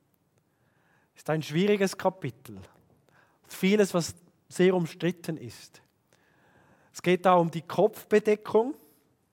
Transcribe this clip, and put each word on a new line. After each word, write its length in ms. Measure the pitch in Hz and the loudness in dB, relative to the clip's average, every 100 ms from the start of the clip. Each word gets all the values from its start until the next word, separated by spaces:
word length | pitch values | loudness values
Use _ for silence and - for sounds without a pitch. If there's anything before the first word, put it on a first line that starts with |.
| _ _ _ _ _ _ _ _ _ _ _ _ | _ _ _ _ _ _ _ _ _ _ _ _
ist 140 | - | -6
ein 120 | 160 | -4
schwieriges 560 | 143 156 208 208 190 - | -4 -2 0 2 0 -2
Kapitel. 600 | 190 185 135 - - 98 95 _ _ _ _ _ _ _ - | -4 -4 -10 -12 -18 -18 -20 _ _ _ _ _ _ _ -20
Vieles, 460 | - 190 214 190 | -4 0 2 2
was 200 | 175 156 - _ _ _ | 0 -4 -10 _ _ _
sehr 260 | - 185 185 | 0 2 2
umstritten 600 | 160 - 175 175 - 107 | -4 -6 -6 -6 -10 -12
ist. 440 | 117 - - - _ _ _ _ _ _ _ _ _ _ _ | -12 -18 -20 -20 _ _ _ _ _ _ _ _ _ _ _
Es 100 | - | -6
geht 240 | 175 180 185 | 0 2 4
da 100 | 180 | 4
um 140 | 170 | 2
die 120 | 160 | -4
Kopfbedeckung. 1120 | - - 208 - - 208 214 214 - 214 247 - _ _ _ _ _ | -6 0 0 0 0 0 2 -2 0 0 0 -6 _ _ _ _ _